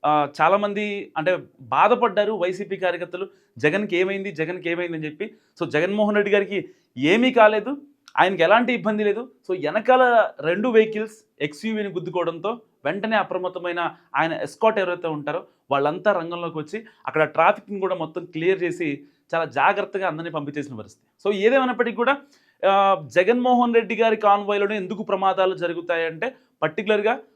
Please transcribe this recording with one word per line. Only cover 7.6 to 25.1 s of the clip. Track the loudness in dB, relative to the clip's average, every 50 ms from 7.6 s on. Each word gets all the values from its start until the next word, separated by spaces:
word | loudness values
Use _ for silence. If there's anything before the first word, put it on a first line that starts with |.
| -2 -4 -8 -8 -10 _ _ _ _ -6 _ 2
ఆయనకి | 2 4 4 2
ఎలాంటి | 4 6 6 4 4 2
ఇబ్బంది | -2 -2 -2 -2 -2 0 0
లేదు. | 0 0 -2 -6 -12 _ _ _ -6
So, | -6 -4
వెనకాల | -4 -2 -4 -2 2 4 6 6 6 6 6 4 4 2 -2 -4
రెండు | -2 -2 -2 0 0 4
వెహికల్స్ | 4 4 4 4 0 -6 -8 -8 -10 -20 _ _ _ _
ఎక్స్యూవీని | -8 -6 -6 -6 -6 -4 -4 -4 -4 -4
గుద్దుకోవడంతో | -6 -8 -8 -6 -4 -4 -4 -4 -4 -4 -6 -6 -6 -6 _ _ _ _ _
వెంటనే | -6 -4 -4 -4 0 0
అప్రమత్తమైన | 0 0 -2 -4 -6 -6 -6 -8 -6 -8 -6 -4 -4 -4 -6 -6 _ _ _ -2
ఆయన | -2 0 0
ఎస్కార్ట్ | -2 -4 -6 -8 -6 _ 2 2 2 2
ఎవరైతే | -2 -2 -2 -4 -4 -6
ఉంటారో | -6 -6 -6 -6 -6 -6 -8 _ _ _ _ _
వాళ్ళంతా | -2 0 0 0 -2 0 0 0
రంగంలోకి | 0 0 -2 -6 -8 -8 -8 -8 -6 -8
వచ్చి | -10 -8 -10 -12 -12 -12 _ _ _
అక్కడ | -6 0 0 0
ట్రాఫిక్ని | 0 2 4 4 4 4 2 -4 -10 -8 -4
కూడా | -2 -2 -2
మొత్తం | -4 -6 -8 -8 -12 -12
క్లియర్ | -10 -8 -2 0 0 0 0
చేసి | -2 -4 -4 -4 -4 -6 -6 -6 -10 _ _ _ _ _ -4
చాలా | -4 -4
జాగ్రత్తగా | -2 0 2 4 4 4 2 -4 -6 -6 -4 -4 -4
అందరినీ | -4 -6 -10 -8
పంపించేసిన | -8 -6 -8 -6 -8 -8 -10 -8 -10
పరిస్థితి. | -14 -14 -16 -20 _ _ _ _ _ _ -4
So, | -2
ఏదేమైనప్పటికీ | 2 2 4 4 4 2 0 0 0 -2 -2 0
కూడా, | -2 0 0 0 -2 -4 _ _ _ _ _ _ _ 0 2
ఆ, | 4 4 4 4 2 0 -2
జగన్మోహన్ | 0 2 2 4 4 2 2 2 2 4 4 4 4 4
రెడ్డి | 2 2 2 0
గారి | 0 2 2 2
కాన్వాయ్లోనే | 2 4 4 4 4 2 0 0 0 0 0 -2
ఎందుకు | -4 -6 -6 -8 -8
ప్రమాదాలు | -4 -4